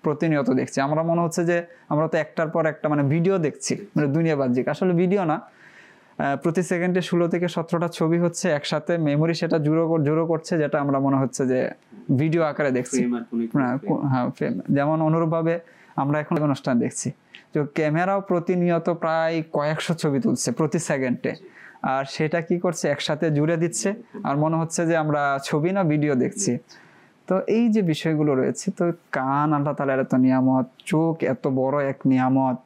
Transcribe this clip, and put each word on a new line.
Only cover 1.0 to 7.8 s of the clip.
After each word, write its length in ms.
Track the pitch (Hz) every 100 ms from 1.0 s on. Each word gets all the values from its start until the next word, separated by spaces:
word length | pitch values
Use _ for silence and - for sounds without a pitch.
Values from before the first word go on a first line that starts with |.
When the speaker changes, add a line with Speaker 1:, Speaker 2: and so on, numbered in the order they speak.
| 165
Speaker 1:
মনে 120 | 170 170
হচ্ছে 160 | 175 170
যে 80 | 170 170 - -
আমরা 120 | 151 160
তো 40 | 165
একটার 260 | 151 - 156
পর 100 | 165 160
একটা 140 | 151 156
মানে 120 | 147 139
ভিডিও 220 | 160 170 196 147
দেখছি, 280 | - - 127 104 -
মানে 120 | 147 151
দুনিয়া 200 | 165 147
বাহ্যিক, 240 | 131 123 123
আসলে 200 | 147 185 170
ভিডিও 220 | 180 202 170
না। 60 | 156
আহ, 960 | - - - - - - _ - 139 139
প্রতি 180 | 170 175 170
সেকেন্ডে 300 | 180 180 180 175
ষোলো 160 | 175 170
থেকে 140 | 180 175 170
সতেরোটা 340 | 165 170